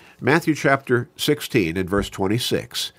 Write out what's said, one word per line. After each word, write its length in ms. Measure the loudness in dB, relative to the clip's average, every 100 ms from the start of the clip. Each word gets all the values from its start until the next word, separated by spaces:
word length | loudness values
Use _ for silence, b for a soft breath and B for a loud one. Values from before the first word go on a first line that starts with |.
| B B
Matthew 340 | 2 2 2
chapter 540 | 0 2 2 2 0 -2 -4
sixteen 600 | 0 0 0 0 2 0
and 140 | 0
verse 180 | 0 -2
twenty-six. 840 | -2 -2 0 -2 -4 -4 -8 -8